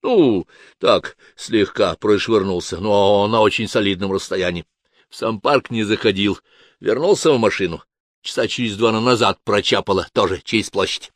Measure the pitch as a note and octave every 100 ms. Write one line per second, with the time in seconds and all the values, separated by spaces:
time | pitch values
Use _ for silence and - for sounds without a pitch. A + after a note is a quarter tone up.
0 | D4+ A#3 C#3+ G2+ - - - _ - G2
1 | - - _ _ - A2+ G2 - G2 D#2+
2 | G#2+ G#2 - A2 F#2+ F2+ - E2+ G#2 G2+
3 | G2 G2+ G#2 A2+ G#2+ - G#2+ B2 G2+ F#2
4 | G2 F#2+ - F#2+ F2+ F2 E2 _ _ _
5 | _ - A#2 A2 - C#3+ - A#2 G#2 G#2+
6 | A2+ G2 G2+ F#2+ _ _ _ _ - A2+
7 | F3 F#3+ D#3+ C3 A2 - F#2 D#2+ _ _
8 | _ _ - - A2+ - A#2 G2+ A2+ A2
9 | A#2+ A#2+ A2 G2 - G#2 - G#2+ G2 F#2+
10 | E2+ - F#2+ F2+ - A2+ G2 G2 F#2 -
11 | -